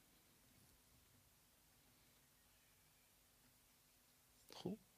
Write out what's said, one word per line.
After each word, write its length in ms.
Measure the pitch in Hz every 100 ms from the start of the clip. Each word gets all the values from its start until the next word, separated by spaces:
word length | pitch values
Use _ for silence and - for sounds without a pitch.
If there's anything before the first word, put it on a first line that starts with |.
| - - - - - - - - - - - - - - - - - - - - - - - - - - - - - - - - - - - - - - - - - - - - -
Xo'p. 300 | - 175 214 -